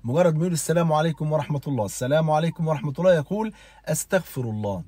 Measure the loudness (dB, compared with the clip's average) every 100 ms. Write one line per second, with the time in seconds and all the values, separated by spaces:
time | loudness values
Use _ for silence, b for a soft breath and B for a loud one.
0 | 0 4 4 4 0 -2 0 2 2 2
1 | 0 -2 -2 -2 -2 -4 -2 -4 -4 -4
2 | 0 2 2 2 0 -2 -4 -2 -4 2
3 | 4 4 2 -4 -4 B B B -6 -6
4 | 0 -2 -2 -8 -6 -4 -6 -6